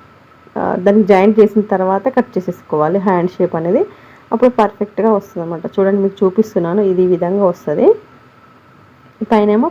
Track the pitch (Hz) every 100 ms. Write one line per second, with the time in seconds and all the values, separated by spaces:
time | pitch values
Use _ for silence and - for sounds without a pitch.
0 | - _ _ _ _ - 185 196 185 208
1 | 196 190 196 214 214 220 202 190 185 196
2 | 262 254 240 190 180 175 - 151 151 196
3 | 190 180 175 - 180 165 170 226 403 -
4 | - - - 226 254 240 208 - 208 -
5 | 220 202 202 180 165 170 - - 190 202
6 | 196 196 190 190 220 190 170 190 196 185
7 | 185 175 175 196 190 175 - 151 320 440
8 | - - _ _ _ _ _ _ - _
9 | - - 220 220 208 214 302